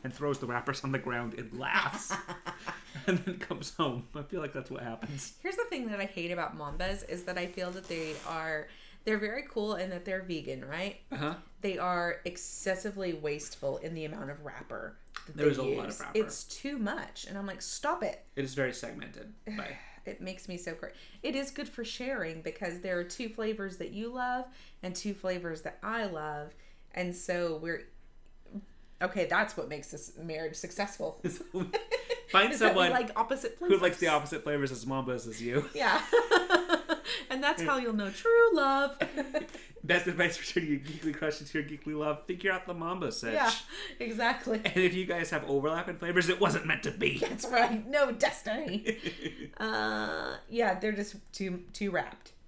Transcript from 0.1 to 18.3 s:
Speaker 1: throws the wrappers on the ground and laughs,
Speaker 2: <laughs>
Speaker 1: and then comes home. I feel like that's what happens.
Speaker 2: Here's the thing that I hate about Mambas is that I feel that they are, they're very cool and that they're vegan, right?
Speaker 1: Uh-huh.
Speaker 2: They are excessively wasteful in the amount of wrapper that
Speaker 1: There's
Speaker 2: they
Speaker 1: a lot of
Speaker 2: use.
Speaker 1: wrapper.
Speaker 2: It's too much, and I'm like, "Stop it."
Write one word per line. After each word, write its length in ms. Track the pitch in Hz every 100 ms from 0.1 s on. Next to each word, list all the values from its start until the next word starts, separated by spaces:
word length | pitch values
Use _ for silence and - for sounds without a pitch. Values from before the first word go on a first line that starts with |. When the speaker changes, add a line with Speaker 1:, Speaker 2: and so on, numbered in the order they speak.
Speaker 1:
throws 260 | 131 147 139
the 60 | 120
wrappers 340 | 120 135 135
on 80 | 135
the 40 | 135
ground 360 | 135 120 117
and 260 | 113 117 120
laughs, 540 | 131 190 - 214 - 190 - 175 - -
Speaker 2:
<laughs> 480 | - - - 139 -
Speaker 1:
and 100 | 180
then 180 | - 180
comes 380 | - 160 147
home. 320 | - 151 123 -
I 60 | 151
feel 180 | 143 185
like 140 | 147
that's 180 | 143 -
what 100 | 135
happens. 520 | 120 113 220 139 - -
Speaker 2:
Here's 140 | 359 392
the 80 |
thing 240 | 480 302 233
that 100 | 202
I 60 |
hate 260 | 196 185 170
about 260 | 175 160 156
Mambas 460 | 143 - 185 202 -
is 140 | 180
that 140 | 175 180
I 100 | 180
feel 220 | 180 180
that 180 | 185 180
they 260 | 165 160 151 -
are, 400 | 165 160 151 156 - - -
they're 140 | - 214
very 240 | 208 247 294
cool 240 | 226 208
and 180 | 190 185
that 140 | 180
they're 160 | 190 190
vegan, 420 | 185 160 139 131
right? 380 | 131 160 196 - -
Speaker 1:
Uh-huh. 220 | 254 151 170 - -
Speaker 2:
They 180 | 202 180
are 440 | 180 175 170 -
excessively 920 | 175 175 - - 196 185 214 196 180
wasteful 640 | 160 151 147 - - 139 135
in 140 | 160
the 120 | 165
amount 240 | 151 - 139
of 140 | 143
wrapper 500 | 147 127 - - - - - - -
that 80 |
Speaker 1:
There's 220 | 147 147 135
Speaker 2:
they 160 | 131
Speaker 1:
a 20 |
lot 80 | - -
of 40 |
Speaker 2:
use. 80 | -
Speaker 1:
wrapper. 180 | - 220
Speaker 2:
It's 280 | 214 -
too 320 | - - 277 285
much, 480 | 208 302 - - -
and 100 | 196
I'm 80 |
like, 160 | 196 -
"Stop 420 | - - 294 349
it." 200 | 202 - -